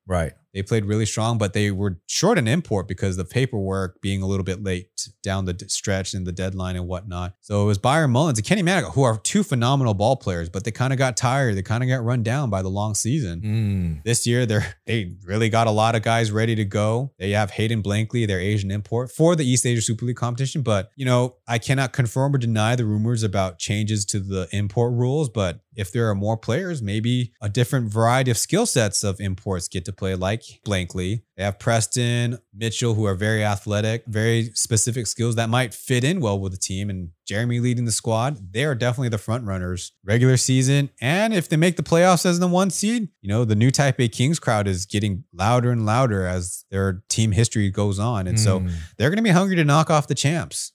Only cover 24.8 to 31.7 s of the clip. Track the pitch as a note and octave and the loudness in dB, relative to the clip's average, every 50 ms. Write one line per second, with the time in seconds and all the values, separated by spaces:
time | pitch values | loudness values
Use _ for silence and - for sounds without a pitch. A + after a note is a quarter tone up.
24.8 | A#2 B2 A#2+ A#2+ B2 B2+ C#3 D#3 D3+ A#2 - A2+ F#2+ F2+ - - - _ - A2+ | 0 0 0 0 0 0 0 0 -2 -2 -2 -2 -2 -2 -2 -6 -12 _ -10 -8
25.8 | F#2+ - - A#2 A#2 A2 G2+ F#2+ G2+ G#2+ A2+ A2 - - A#2 D#3+ G3 F3+ E3+ C#3 | -8 -4 -2 0 0 0 0 0 -2 -2 -2 -2 -2 -2 -2 -2 -2 -4 -6 -6
26.8 | A2 G2 G2+ A2 A2 A#2+ B2 B2 A#2+ - _ _ A2+ G#2 G2 B2+ A#2+ - C#3+ C3 | -4 -4 -4 -2 0 0 0 0 -2 -4 _ _ -8 -2 0 0 0 2 0 0
27.8 | A#2 G#2 G#2 A2+ A2+ A#2 B2 C3 C3 B2+ A2+ - - - D#3 G3+ A#3+ A3+ - B2+ | -2 0 0 2 4 4 4 4 2 2 0 0 0 0 0 0 0 2 2 2
28.8 | A2 G2 - - - G2+ F#2 - G2+ F#2+ F#2 F#2 - G#2 F#2 - - - - F#2 | 2 2 0 -2 -2 -4 -4 -4 -4 -4 -4 -4 -4 -4 -4 -4 -6 -6 -8 -8
29.8 | - - F#2+ - G2 F#2+ F#2+ F2+ F2+ F#2+ A2 A2+ - - - - - G#2+ G2+ F#2 | -8 -8 -8 -6 -4 -4 -2 -2 -2 -2 -2 -4 -6 -12 -20 -12 -6 -2 -2 -2
30.8 | F2+ E2+ - F#2 F2+ F#2 A2 A2+ - _ _ - G2 G2+ G2 - - A#2+ | -2 -4 -4 -4 -4 -2 -4 -4 -8 _ _ -4 -4 -4 -4 -2 0 0